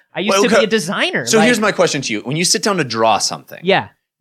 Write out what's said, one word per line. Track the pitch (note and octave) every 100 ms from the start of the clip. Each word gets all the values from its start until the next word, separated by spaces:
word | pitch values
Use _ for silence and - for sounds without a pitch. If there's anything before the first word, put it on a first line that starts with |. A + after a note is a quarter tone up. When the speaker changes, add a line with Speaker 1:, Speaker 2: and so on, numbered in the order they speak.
| _
Speaker 1:
I | D#3
used | G3+
Speaker 2:
Well, | G3
Speaker 1:
to | G#3+
be | G#3
Speaker 2:
okay. | A3
Speaker 1:
a |
designer. | A3 D#3+ G3+ D#4 G#3+ B2+
Speaker 2:
So | A3
Speaker 1:
Like | A3
Speaker 2:
here's | A#3
my | G#3+
question | F#3 E3 D3
to | B2
you. | G#2
When | A#2+ D#3
you | F3
sit | A3+
down | A3 F#3+
to |
draw | C3+ A2+ A2+ G#2+
something, | - D#2+ - -
Speaker 1:
Yeah. | E3+ F3+ G2 _ _ _